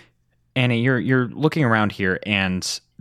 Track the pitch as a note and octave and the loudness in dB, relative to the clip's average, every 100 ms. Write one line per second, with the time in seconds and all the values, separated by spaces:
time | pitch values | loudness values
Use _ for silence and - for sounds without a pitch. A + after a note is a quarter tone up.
0 | - _ _ _ _ C3 B2 A#2 B2 B2+ | -20 _ _ _ _ -2 0 2 0 0
1 | F#2 C3 B2 - D3+ E3 B2+ A2 G#2 - | 2 0 0 0 0 2 2 2 0 0
2 | F#2+ F2+ - G2+ F#2+ F#2 - - _ - | -2 -2 -2 0 0 -2 -6 -10 _ -18